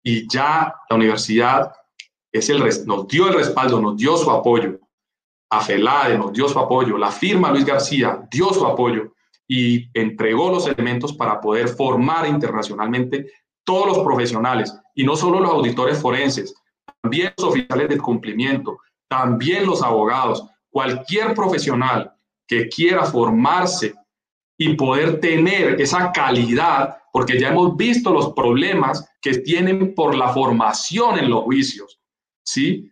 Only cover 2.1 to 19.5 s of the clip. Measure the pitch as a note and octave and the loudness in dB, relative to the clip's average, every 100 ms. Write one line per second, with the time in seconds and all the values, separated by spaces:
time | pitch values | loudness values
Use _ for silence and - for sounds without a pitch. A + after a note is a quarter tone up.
2.1 | _ _ A2 - C#3+ A2 G2+ - G2 G2 | _ _ -2 0 2 2 0 -2 -6 -2
3.1 | C#3+ F#3+ - - - C3 A#2+ G#2+ G#2 B2+ | 0 2 2 0 0 0 0 0 0 0
4.1 | E3 D3+ A#2+ A#2+ A2+ F#2+ F#2+ _ _ _ | 2 2 2 4 2 0 -6 _ _ _
5.1 | _ _ _ _ A2 - G2+ A2 C#3+ C3 | _ _ _ _ -2 0 0 2 2 2
6.1 | G#2 G2 G#2+ C#3 C3+ B2+ B2+ A#2+ G#2 G#2 | 0 -2 -2 0 0 0 2 2 0 -2
7.1 | - F#3 G3+ E3 C#3 C3+ C#3 - C#3+ A2+ | -2 0 2 2 2 2 0 0 0 0
8.1 | - - B2+ F#3+ F#3+ C3+ - B2 A2 G#2+ | -2 -6 -2 0 2 0 0 0 0 -6
9.1 | _ _ _ _ B2+ A#2+ A#2+ A#2+ - A2 | _ _ _ _ 0 2 0 -2 -4 -4
10.1 | A2 A2 A2+ F3 F#3 D#3 C3+ B2 B2 C#3+ | -2 -2 0 0 0 -2 -2 -2 -2 -6
11.1 | - A#2 G#2+ G#2+ G#2+ A#2+ A#2+ C3+ B2+ C3 | -4 -4 -2 0 0 0 -2 0 2 2
12.1 | E3 D#3 D3 A#2 G#2+ G#2 G2+ A2 B2 B2 | 0 0 0 -2 -4 -6 -4 -4 -2 -2
13.1 | C#3 C#3+ - _ _ - F#3 G3 F#3 - | -4 -8 -18 _ _ -2 0 2 2 0
14.1 | C3 A#2 A#2 B2 B2 G#2 - _ - C3+ | 0 0 -2 0 0 -2 -8 _ -2 0
15.1 | D3+ F3 F3+ F3+ D#3 A#2+ A#2+ C3 D3 B2+ | 2 2 2 2 2 0 0 0 0 0
16.1 | B2+ C#3 C3 G2 - _ _ - - A2+ | 0 -2 -2 -8 -14 _ _ -20 -8 -4
17.1 | C#3 F#3 - G3+ - B3+ C3 D3 C#3+ - | -2 -4 -2 -2 -2 -2 -2 -2 -2 -2
18.1 | A#2 A2 G#2+ C3 C3+ - - _ _ _ | -4 -4 -4 -2 -2 -4 -12 _ _ _
19.1 | C3 B2+ A2+ B2+ | -2 0 0 0